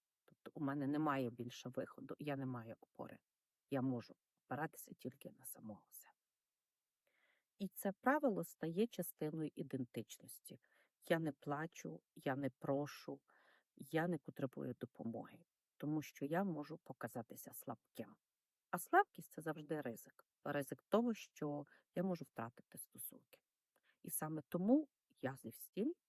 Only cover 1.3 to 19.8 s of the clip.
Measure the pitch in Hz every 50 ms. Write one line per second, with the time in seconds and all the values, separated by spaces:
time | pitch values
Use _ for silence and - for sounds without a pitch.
1.3 | 120 123 120 127 - - - 123 127 131 - - - - 131 - - - 151 147
2.3 | 139 135 135 131 127 120 110 113 107 - - - _ - - - - - _ _
3.3 | _ _ _ _ _ _ _ _ 139 135 131 135 123 117 - - - - _ _
4.3 | _ _ _ _ 127 139 160 160 - - - - - - - 127 - - - 135
5.3 | - - - - - - 113 110 104 - - _ - - - - - _ _ _
6.3 | _ _ _ _ _ _ _ _ _ _ _ _ _ _ _ _ _ _ _ _
7.3 | _ _ _ _ _ _ 196 185 - - - 196 190 - - 254 285 302 302 254
8.3 | 190 170 170 - - - 160 165 165 185 226 240 - - 170 - - _ 156 151
9.3 | 160 160 156 147 - - 143 135 - 131 123 - - 113 104 - - - - -
10.3 | - - - - - - _ _ _ _ _ _ _ _ - - 170 165 160 151
11.3 | 139 - - 147 143 147 160 170 - - - 165 160 - - _ _ - - 143
12.3 | 131 139 139 131 - _ - - 139 143 147 139 - - - - 139 139 _ _
13.3 | - - - - - - _ _ _ - 147 - - 160 165 185 170 - - -
14.3 | - - 135 131 - 147 143 127 - - - - - - - 117 113 113 - -
15.3 | - - - _ _ _ _ _ _ - 151 147 151 156 147 - - - 139 143
16.3 | 160 180 202 190 160 147 147 156 156 - - - 147 - - 113 - 120 113 -
17.3 | - - - - - - - 135 117 - _ _ _ - - - - - _ _
18.3 | _ _ _ _ _ _ _ _ - 180 - - 339 381 403 - _ - - -
19.3 | - 160 156 160 151 156 151 147 160 151